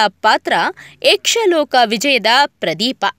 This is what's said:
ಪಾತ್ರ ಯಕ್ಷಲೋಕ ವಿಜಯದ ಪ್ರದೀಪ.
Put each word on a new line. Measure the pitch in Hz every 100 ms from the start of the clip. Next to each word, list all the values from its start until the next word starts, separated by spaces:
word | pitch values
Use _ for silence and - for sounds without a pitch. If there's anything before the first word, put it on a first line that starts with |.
| 214
ಪಾತ್ರ | - 214 285 - 190 240 - - -
ಯಕ್ಷಲೋಕ | 277 381 - 466 415 330 294 254
ವಿಜಯದ | 233 220 285 254 208 254 294
ಪ್ರದೀಪ. | - 175 160 240 262 175